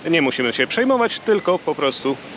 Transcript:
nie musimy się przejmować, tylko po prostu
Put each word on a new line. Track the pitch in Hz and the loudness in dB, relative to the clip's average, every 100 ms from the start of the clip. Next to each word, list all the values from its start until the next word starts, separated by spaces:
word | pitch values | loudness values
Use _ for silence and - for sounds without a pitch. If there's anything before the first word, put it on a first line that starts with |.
| - | 0
nie | 165 | 2
musimy | 139 123 123 | 2 0 0
się | 113 131 | 0 0
przejmować, | - 254 262 233 - | 0 2 2 0 -2
tylko | - 208 175 180 | 0 0 2 0
po | - 151 | -2 -2
prostu | 143 - 135 131 - | -2 -2 -2 -4 -6